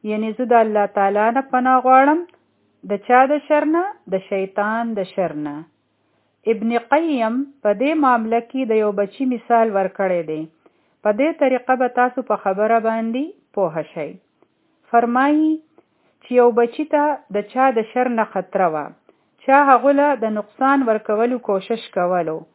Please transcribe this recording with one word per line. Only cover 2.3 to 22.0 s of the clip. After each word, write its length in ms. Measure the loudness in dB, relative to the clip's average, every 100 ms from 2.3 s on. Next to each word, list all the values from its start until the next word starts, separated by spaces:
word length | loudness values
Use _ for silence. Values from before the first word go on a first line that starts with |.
| _ _ _ _ _
د 180 | -8 -8 2
چا 120 | 4 4
د 120 | 0 0
شر 180 | 0 2 -2
نه؟ 80 | -2 -8 -8
د 100 | -8 -4
شیطان 680 | -6 -4 -4 -4 -2 -4 -6
د 120 | -6
شر 200 | -4 -4 -4 -8
نه. 100 | -10 -16 _ _ _ _ _ _ _ -4
ابن 240 | -4 -2 -4 0
قیم 440 | -2 0 -2 -2 -4 -8 _
په 60 | -2 0
دې 120 | 0 0
معامله 360 | 2 0 0 -4 -4
کې 120 | -6 -2
د 100 | 0
یو 80 | 0 -2
بچی 260 | -6 -4 -4
مثال 340 | -4 0 0 2 0
ورکړی 460 | -4 -4 -2 -2 -4
دی. 120 | -8 -10 _ _ _ _ _
په 60 | -4 0
دې 100 | -2 0
طریقه 320 | 0 0 -2 -2
به 60 | 0 0
تاسو 200 | -2 -2 -6
په 60 | -4
خبره 340 | -2 -2 2 2 0
باندې 360 | -4 -4 -6 -8 -12 _
پوه 300 | -4 -4 -4 -10
شئ. 180 | -10 -12 -12 _ _ _ _ _ _ _
فرمایي 600 | 0 2 0 2 2 2 -2 _ _ _ _ _ _
چې 80 | -2 4
یو 100 | 4 4
بچی 280 | 0 -2 -4 0
ته 80 | 0 -2 _ -8
د 120 | -6
چا 120 | 0 0 2
د 100 | -4
شر 180 | -2 -2 -2
نه 80 | -2
خطره 340 | -4 -6 0 0
وه. 120 | -2 -10 -16 _ _ _ _ 2
چا 140 | 4 6
هغو 220 | 4 4 2
له 80 | 2 0
د 100 | -4
نقصان 500 | -6 -8 -2 0 2 2
ورکولو 500 | -2 -2 0 0 -2 -2
کوشش 360 | -4 -4 -8 -6
کولو. 440 | -4